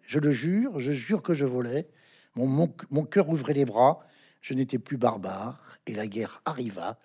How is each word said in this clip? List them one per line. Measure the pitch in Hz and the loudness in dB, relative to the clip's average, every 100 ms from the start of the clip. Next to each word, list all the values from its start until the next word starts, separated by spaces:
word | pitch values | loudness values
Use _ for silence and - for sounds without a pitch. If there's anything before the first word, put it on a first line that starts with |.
je | - 151 | -4 2
le | 147 | 2
jure, | 123 156 196 262 262 | 2 2 0 0 -2
je | 127 | -2
jure | 220 113 202 | -2 0 -2
que | - 156 | 0 0
je | 139 | 2
volais. | 123 120 139 - _ _ _ _ 117 | 0 -2 -2 -6 _ _ _ _ -2
Mon, | 131 | 2
mon, | 139 170 - - | 2 2 -2 -4
mon | 139 | -2
cœur | 151 202 160 | 2 2 2
ouvrait | 160 123 | 0 0
les | 139 131 | 2 2
bras, | 107 131 170 - _ _ _ | 6 4 4 -6 _ _ _
je | - 131 | -6 -4
n'étais | 131 123 | -2 -4
plus | - 135 | -4 0
barbare, | 117 107 92 95 113 139 - - - | 0 0 -6 -8 -10 -12 -20 -18 -10
et | |
la | 107 110 | -8 -6
guerre | 104 104 - | -6 -6 -8
arriva, | - 147 117 95 87 117 | -10 -6 -8 -6 -10 -10